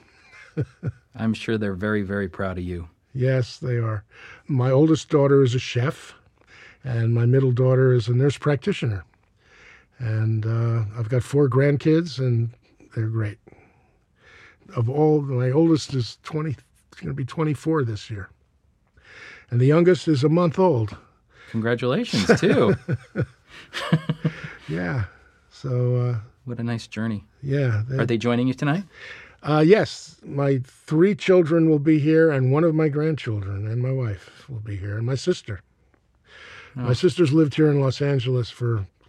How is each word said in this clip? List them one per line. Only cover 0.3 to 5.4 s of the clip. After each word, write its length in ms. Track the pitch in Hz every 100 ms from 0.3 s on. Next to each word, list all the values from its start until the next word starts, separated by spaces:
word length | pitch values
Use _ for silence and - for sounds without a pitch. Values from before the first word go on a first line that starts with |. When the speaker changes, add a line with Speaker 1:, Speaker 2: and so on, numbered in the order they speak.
| - - 160
Speaker 1:
<laughs> 80 | - _ 143 - _ 107
Speaker 2:
I'm 180 | 113
sure 240 | 104 - 110
they're 160 | 104
very, 280 | 92 107 107
very 260 | 98 101 92
proud 300 | - 95 92
of 60 |
you. 260 | 90 87 80 _ _
Speaker 1:
Yes, 440 | 135 127 131 120 -
they 200 | 135 120
are. 260 | 110 104 - - - - -
My 220 | 135 127
oldest 380 | 131 160 156 -
daughter 320 | 151 139 139